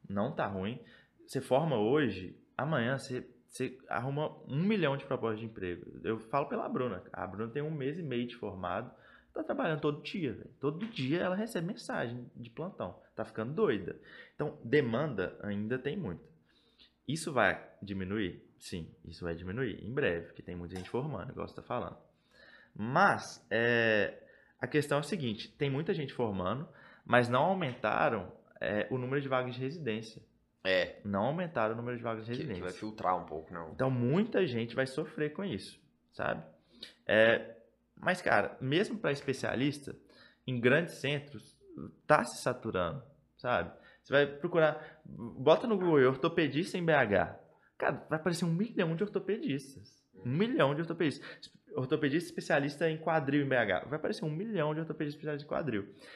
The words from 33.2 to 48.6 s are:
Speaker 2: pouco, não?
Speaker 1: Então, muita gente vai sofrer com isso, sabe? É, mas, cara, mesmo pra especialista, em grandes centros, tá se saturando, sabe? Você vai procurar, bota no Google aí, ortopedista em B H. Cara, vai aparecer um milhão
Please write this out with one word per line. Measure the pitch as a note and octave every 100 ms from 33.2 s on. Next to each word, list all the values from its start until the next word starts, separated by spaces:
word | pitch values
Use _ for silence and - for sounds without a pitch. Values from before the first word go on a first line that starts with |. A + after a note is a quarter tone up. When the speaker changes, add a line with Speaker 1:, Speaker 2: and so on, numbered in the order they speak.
Speaker 2:
pouco, | E2+ D#2 -
não? | F2 E2
Speaker 1:
Então, | - C3
muita | B2 A#2+ E3+ A3+ - E3+
gente | A#2 A#2
vai | A#2 C3
sofrer | - D#3 - D3+
com | D3+
isso, | G3 G2+ - - _ _ _
sabe? | - - - - - _ - - - -
É, | G#2+ A2+ A2 - - - _ _ -
mas, | - F#3
cara, | - G#2 - -
mesmo | C3 D#3+ A3 G#3+
pra | D#3
especialista, | C#3+ - B2 A2 A2 C#3+ - - - - - - _ -
em | B2
grandes | B2 D3 E3+ -
centros, | C3+ D3 - G#2+ - _ G4+ D#4+ - - -
tá | -
se | A#3+ -
saturando, | C3+ B2 A2+ F#2 E2+ C3+ - - _ _
sabe? | B2 G#2 E2+ - - -
Você | -
vai | C#3 C#3+
procurar, | - E3+ E3 D#3 D3 - -
bota | - C#3 A2+ C3 C3+ - A#3+
no | G3+
Google | F3 D3
aí, | B2+
ortopedista | C3 E3+ E3+ D3 B2+ - F#3
em |
B | E3
H. | D3 A2+ F#2+ E2 - - _ _ -
Cara, | - - -
vai | D#3
aparecer | F#3 E3
um | F3
milhão | E3